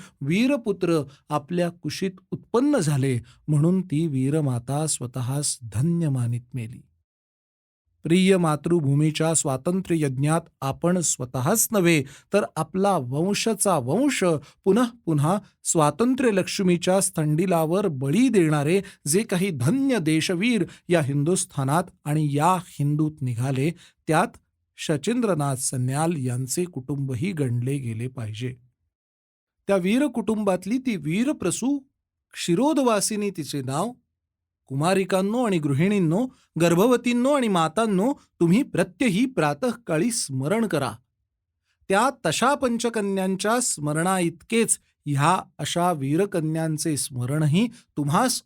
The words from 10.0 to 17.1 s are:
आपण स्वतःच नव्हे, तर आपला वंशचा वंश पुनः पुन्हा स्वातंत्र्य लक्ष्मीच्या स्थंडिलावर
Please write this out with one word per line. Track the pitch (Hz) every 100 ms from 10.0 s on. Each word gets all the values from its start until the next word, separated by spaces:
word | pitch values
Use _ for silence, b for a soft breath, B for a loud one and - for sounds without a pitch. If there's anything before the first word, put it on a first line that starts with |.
| 147 127 147 165 165 _
आपण | 139 135 165 185
स्वतःच | 160 - 127 131 127 220 -
नव्हे, | 214 170 160 135 B B
तर | 202 220 -
आपला | 156 185 196 185
वंशचा | 123 139 180 202 - 226 214 165
वंश | 120 170 285 254 180 156 B B
पुनः | - 196 - - -
पुन्हा | 156 151 202 B B
स्वातंत्र्य | - 170 147 147 240 262 247
लक्ष्मीच्या | 196 180 - 185 175 180 190
स्थंडिलावर | 190